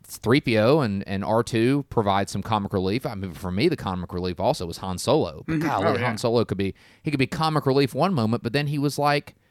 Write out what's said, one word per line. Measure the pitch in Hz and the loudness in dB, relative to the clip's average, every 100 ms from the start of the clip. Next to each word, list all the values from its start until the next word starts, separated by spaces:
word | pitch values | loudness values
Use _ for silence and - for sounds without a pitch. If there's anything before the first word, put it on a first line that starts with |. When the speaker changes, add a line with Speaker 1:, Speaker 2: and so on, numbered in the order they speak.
Speaker 1:
three | - - 107 143 | -18 -6 2 2
P | 135 110 | 4 4
O | 110 160 | 4 4
and, | 117 98 - | 2 -2 -4
and | 98 | -4
R | 101 110 | 0 0
two | 117 113 117 143 - | 2 2 2 2 0
provide | - 101 98 98 | 0 2 0 0
some | 101 | -4
comic | 92 110 98 | -2 -2 0
relief. | 101 95 113 143 | 0 0 -2 -4
I | |
mean, | 101 95 | -6 -8
for | 73 92 | -6 -4
me, | 92 117 | 0 2
the | - | 0
comic | 101 92 87 | -2 -4 -6
relief | 90 90 87 | -4 -4 -2
also | 107 156 87 | -2 -2 -6
was | 80 | -8
Han | 95 90 | -6 -4
Solo. | - 151 90 73 - | 2 2 0 -6 -4
But | 160 | -2
Speaker 2:
Mm-hmm. | 160 | 0
Speaker 1:
golly, | 110 98 | 0 0
Speaker 2:
Oh, | |
yeah. | - 107 | 0 -2
Speaker 1:
Han | 110 | -2
Solo | 120 117 | 0 2
could | 107 98 | 0 -2
be, | 98 - - _ | -4 -6 -18 _
he | 156 | -4
could | 143 | 0
be | 127 | 0
comic | - 160 156 139 | 0 0 2 2
relief | 135 143 | 4 2
one | 127 180 | 2 0
moment, | 165 110 117 | 2 2 0
but | 120 | 0
then | 139 143 | -2 -2
he | 147 | 0
was | 143 143 | -2 0
like, | 147 147 - - _ | 0 0 -2 -16 _